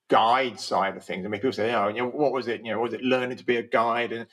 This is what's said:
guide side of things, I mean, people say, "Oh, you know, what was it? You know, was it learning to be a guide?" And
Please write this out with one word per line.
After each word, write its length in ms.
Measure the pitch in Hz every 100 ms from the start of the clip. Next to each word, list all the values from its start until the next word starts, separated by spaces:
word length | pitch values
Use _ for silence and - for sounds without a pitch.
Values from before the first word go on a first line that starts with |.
| -
guide 520 | 120 113 127 131 101
side 360 | - 95 92 92
of 80 |
things, 220 | - 87 95
I 20 |
mean, 120 | 104
people 120 | 131
say, 220 | 110 110
"Oh, 140 | 117 101
you 140 | 110
know, 60 | 123
what 240 | 127 143
was 140 | 127 117
it? 180 | 107
You 60 | 113
know, 80 | 107
was 140 | 117
it 80 | 110
learning 360 | 127 127 127 127
to 60 |
be 120 | - 120
a 60 |
guide?" 500 | 107 120 117 117 117
And 140 | 117 113